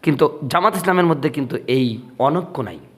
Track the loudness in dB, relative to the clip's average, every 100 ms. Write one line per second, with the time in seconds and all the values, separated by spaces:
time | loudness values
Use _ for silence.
0 | 0 2 2 0 -2 0 0 0 0 2
1 | 4 2 0 -2 -4 -6 0 2 2 -2
2 | -12 -2 0 0 -4 -8 -8 -10 -20